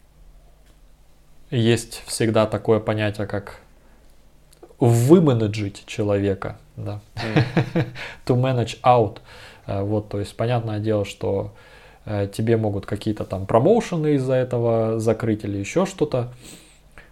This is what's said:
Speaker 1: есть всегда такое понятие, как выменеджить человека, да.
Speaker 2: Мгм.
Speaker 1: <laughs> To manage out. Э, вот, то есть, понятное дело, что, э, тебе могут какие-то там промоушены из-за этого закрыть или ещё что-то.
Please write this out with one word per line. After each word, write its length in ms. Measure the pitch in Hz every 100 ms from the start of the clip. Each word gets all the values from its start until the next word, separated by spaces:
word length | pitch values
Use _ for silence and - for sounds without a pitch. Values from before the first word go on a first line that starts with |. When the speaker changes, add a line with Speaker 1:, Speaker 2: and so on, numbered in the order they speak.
| _ _ - - - _ _ - - - - - _ - -
Speaker 1:
есть 520 | 127 113 117 - - -
всегда 400 | - 113 110 107
такое 320 | 107 - 107
понятие, 460 | - 107 107 101 101
как 340 | 104 - - - - _ - - - - _ _ - - -
выменеджить 1080 | 120 117 120 185 156 120 107 107 101 - -
человека, 680 | - 104 101 101 98 - - - -
да. 240 | 104 104 - -
Speaker 2:
Мгм. 680 | 113 110 120 - 127 170 127
Speaker 1:
<laughs> 400 | - - - -
To 100 | 123
manage 440 | 131 127 113 -
out. 360 | 131 123 101 - - - - - -
Э, 160 | 101
вот, 260 | 101 104 107
то 100 | 101
есть, 180 | 101 -
понятное 420 | 117 120 110 107
дело, 240 | 107 107
что, 480 | 98 - 101 98 107 - - - - -
э, 240 | - 104 101
тебе 240 | - 113 113
могут 300 | 107 101 -
какие-то 380 | 104 113 107
там 220 | 104 95 101
промоушены 680 | - 147 233 - 170 151
из-за 200 | 147 127
этого 640 | 131 127 120 117 113 110 113
закрыть 460 | 113 113 117 104
или 140 | 101 101
ещё 280 | 98 170 190
что-то. 460 | - 151 127 117 - - - - _ _ - -